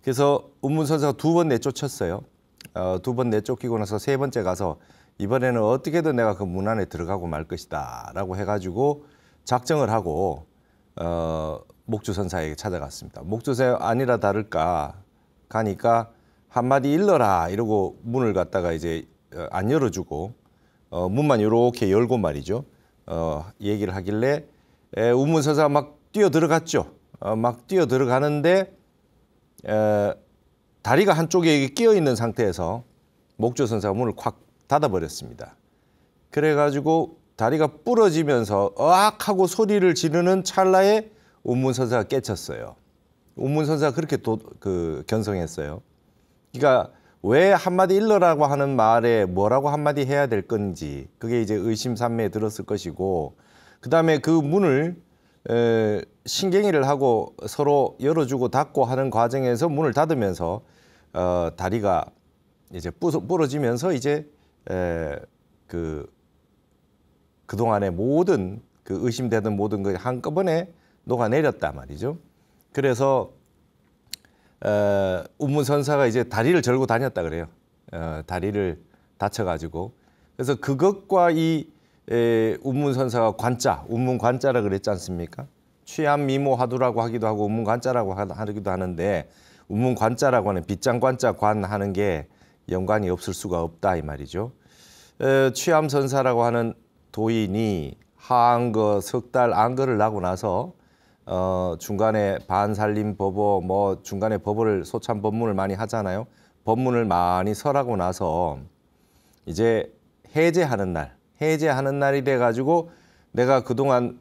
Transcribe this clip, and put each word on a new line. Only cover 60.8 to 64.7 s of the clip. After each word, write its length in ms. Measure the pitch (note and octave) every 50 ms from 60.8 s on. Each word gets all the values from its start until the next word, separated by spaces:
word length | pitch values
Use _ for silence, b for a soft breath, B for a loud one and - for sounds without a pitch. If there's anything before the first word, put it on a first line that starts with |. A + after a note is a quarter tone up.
| b b b b b b -
어, 360 | F2+ F2+ F2+ F2+ F2 E2+ E2 -
다리가 500 | - - - G2+ A#2 G2+ G2+ F2+ D#2 - - _ _ _ _ _ _ _ _ _ _ _ _ -
이제 160 | F2+ D#2+ E2+
부서-, 320 | E2 _ E3+ F3 C#3+ D#3+
부러지면서 720 | - B2+ F3+ F3 D#3 C3 C3+ D3+ C#3 A#2 A#2+ A#2+ D3 F#3+ E3+
이제, 360 | B2+ B2+ C#3+ D3 D3+ D3+ - b b b b b _ _
에, 480 | -